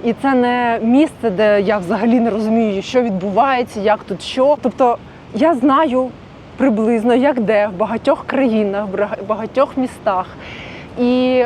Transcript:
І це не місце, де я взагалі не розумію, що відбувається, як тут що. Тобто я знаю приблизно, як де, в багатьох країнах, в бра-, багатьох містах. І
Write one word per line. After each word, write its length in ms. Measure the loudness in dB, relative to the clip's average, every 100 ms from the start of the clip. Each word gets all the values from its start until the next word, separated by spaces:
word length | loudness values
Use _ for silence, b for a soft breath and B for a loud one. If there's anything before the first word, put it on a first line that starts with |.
І 100 | -2
це 200 | -2 0
не 460 | 2 2 2 0 0
місце, 480 | 2 4 2 0 -4
де 320 | 2 2 4
я 160 | 2 0
взагалі 420 | 0 -2 2 2
не 100 | 2
розумію, 520 | 0 0 0 0 -2
що 200 | -2 0
відбувається, 760 | 0 -2 -2 0 2 2 -2 -2
як 240 | 0 0
тут 180 | -2 -10
що. 360 | -8 0 2 2
Тобто 360 | -2 0 0 0 B B B 0
я 200 | 2 2
знаю 540 | 2 2 2 0 -2 -8 -20 -20 -20 -2
приблизно, 580 | 0 2 0 0 2 2
як 240 | 2 0
де, 280 | 0 2 0
в 100 | -2
багатьох 480 | -4 -2 0 -2 -2
країнах, 600 | 0 0 2 0 -2 -4
в 60 |
бра-, 260 | -4 -4 -4 -6
багатьох 500 | -6 -4 0 0 0
містах. 480 | -4 -4 -2 -2 -4 -12 B B B B B -4
І 460 | 0 2 2 2